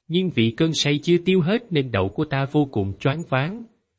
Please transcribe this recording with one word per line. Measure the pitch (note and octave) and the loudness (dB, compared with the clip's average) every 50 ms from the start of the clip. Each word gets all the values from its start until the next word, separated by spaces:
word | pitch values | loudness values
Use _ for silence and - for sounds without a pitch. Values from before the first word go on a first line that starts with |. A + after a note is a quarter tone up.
| _ - | _ -4
Nhưng | D#3+ F3+ F#3+ F3+ | -2 -2 0 0
vì | C3 A#2+ A2+ A2+ | 0 2 2 2
cơn | A2+ - D#3+ D#3+ D#3 | 2 0 0 0 0
say | - - D3 D3 C#3+ C#3+ | 0 0 0 0 0 2
chưa | E3+ F3 E3+ E3+ | 2 2 2 4
tiêu | F3+ F#3 F#3 | 2 2 4
hết | D#3 E3 G#3+ A#3+ - - | 4 2 0 -2 -2 -2
nên | F3 D3 C3+ B2+ | -2 -2 -2 0
đầu | A2 G2 F#2+ G2 | 0 0 0 0
của | - - D#3 | -2 -4 -4
ta | D3+ - C3+ C3+ C3 | -2 -2 -2 -2 0
vô | - D3+ D3 C#3 | 0 0 0 0
cùng | - A2 G2 G2 F#2+ - | 0 -2 -2 -2 -4 -2
choáng | - C#3 C#3 D#3+ E3 - | -2 -2 -2 -2 -2 -2
váng, | C#3 C3 C#3 E3 G3+ A#3+ A#3 - _ _ _ _ _ | -2 -2 -2 -2 -6 -10 -14 -18 _ _ _ _ _